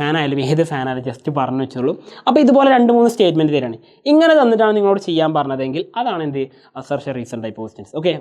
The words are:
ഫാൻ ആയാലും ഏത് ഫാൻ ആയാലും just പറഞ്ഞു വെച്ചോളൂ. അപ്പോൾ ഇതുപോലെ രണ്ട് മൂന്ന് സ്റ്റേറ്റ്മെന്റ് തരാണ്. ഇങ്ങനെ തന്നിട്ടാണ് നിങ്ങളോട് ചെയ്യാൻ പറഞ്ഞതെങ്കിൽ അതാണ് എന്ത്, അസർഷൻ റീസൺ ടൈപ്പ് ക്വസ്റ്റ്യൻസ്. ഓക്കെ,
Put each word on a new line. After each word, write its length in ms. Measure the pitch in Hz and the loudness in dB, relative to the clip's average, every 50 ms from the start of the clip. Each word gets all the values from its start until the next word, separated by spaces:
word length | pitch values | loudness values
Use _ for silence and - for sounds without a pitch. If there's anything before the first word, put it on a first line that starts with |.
ഫാൻ 160 | 147 147 160 160 | -4 -2 -2 -2
ആയാലും 200 | 147 139 139 139 131 | -2 -2 -2 -2 -2
ഏത് 160 | 135 156 156 165 160 | 0 0 0 0 -2
ഫാൻ 120 | 151 135 131 131 | -4 -6 -6 -6
ആയാലും 160 | 127 127 127 131 | -6 -6 -8 -10
just 200 | 120 - - 160 143 143 | -10 -8 -10 -6 -4 -2
പറഞ്ഞു 240 | 127 123 131 135 135 | -2 -2 -2 -4 -6
വെച്ചോളൂ. 280 | 131 - 127 123 147 202 - - - - - - | -6 -6 -4 -4 -4 -4 -6 -12 -20 -20 -4 -2
അപ്പോൾ 140 | 262 247 302 285 | 2 4 4 4
ഇതുപോലെ 240 | 247 254 277 277 269 254 | 6 6 4 4 4 4
രണ്ട് 160 | 247 240 233 240 | 4 4 4 4
മൂന്ന് 140 | 233 233 233 233 | 4 4 2 2
സ്റ്റേറ്റ്മെന്റ് 400 | - 202 170 156 160 156 151 147 | 2 0 2 2 2 0 0 0
തരാണ്. 220 | 139 127 117 113 113 _ _ _ _ _ 277 294 | -2 -2 -4 -8 -12 _ _ _ _ _ 2 4
ഇങ്ങനെ 220 | 311 330 320 311 302 | 4 4 4 4 4
തന്നിട്ടാണ് 340 | 262 233 226 220 220 214 214 208 | 4 4 2 2 2 2 2 2
നിങ്ങളോട് 220 | 202 196 196 196 196 | 2 2 0 0 -2
ചെയ്യാൻ 240 | 185 165 160 160 156 156 147 | -2 0 0 0 0 0 -2
പറഞ്ഞതെങ്കിൽ 460 | 139 135 135 131 131 131 131 170 - - - 226 | -2 -2 -4 -4 -4 -4 -6 -6 -8 -8 -8 -6
അതാണ് 200 | 247 247 190 165 156 | -4 -4 -4 -4 -6
എന്ത്, 160 | 147 135 139 135 135 - _ _ _ _ 131 | -6 -6 -6 -8 -8 -10 _ _ _ _ -18
അസർഷൻ 340 | 131 - 143 135 - 143 131 127 | -8 -6 -6 -6 -6 -8 -8 -8
റീസൺ 200 | 120 120 123 117 110 | -10 -10 -10 -10 -10
ടൈപ്പ് 120 | 110 - 110 | -10 -10 -12
ക്വസ്റ്റ്യൻസ്. 340 | 110 107 - - 101 - - 151 | -14 -14 -14 -18 -20 -12 -10 -4
ഓക്കെ, 140 | 160 180 156 147 | -4 -4 -4 -2